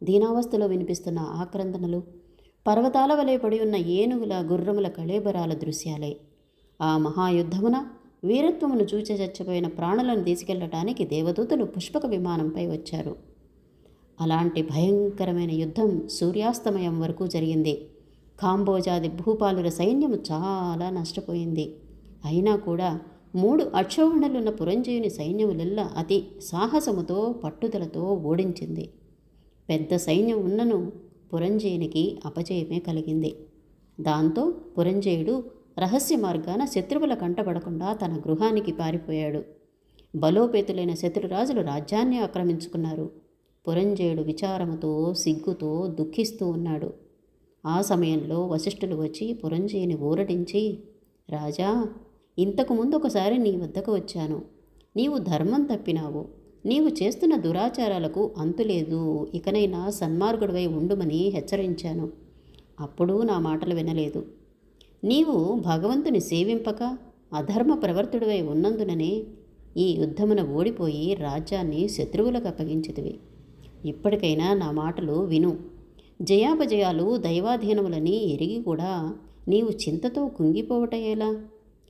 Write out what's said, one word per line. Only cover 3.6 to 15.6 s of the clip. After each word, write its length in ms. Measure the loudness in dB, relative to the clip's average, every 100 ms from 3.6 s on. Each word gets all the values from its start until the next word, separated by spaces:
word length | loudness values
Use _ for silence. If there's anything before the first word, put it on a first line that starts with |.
| 2 0
ఏనుగుల, 760 | 0 2 2 0 -2 -2 0
గుర్రముల 360 | 0 2 0 -2
కళేబరాల 680 | -4 -2 0 0 0 0
దృశ్యాలే. 640 | -2 -4 -6 -6 -6 -6 -8 -14 _ _ _ _ _
ఆ 160 | 2 2
మహాయుద్ధమున 880 | 2 2 2 2 2 0 2 2 -2 -14 -20 _
వీరత్వమును 600 | 0 4 4 2 0 2
చూచి 320 | 0 0 -2 -2
చచ్చిపోయిన 520 | -4 -4 -4 -2 -2
ప్రాణులను 560 | -2 0 0 2 0
తీసుకెళ్లటానికి 840 | 0 -2 -2 -4 -4 -4 -4 -2 -2
దేవదూతలు 600 | 0 0 0 0 0 0
పుష్పక 400 | -4 -4 -4 -2
విమానంపై 600 | -2 -2 0 -2 -2 -4
వచ్చారు. 480 | -4 -6 -6 -6 -10 -16 -20 _ _ _ _ -20 _ _ -4
అలాంటి 400 | 0 2 2 0
భయంకరమైన 880 | 0 2 2 4 2 -2 -2 -2 -2
యుద్ధం 560 | -2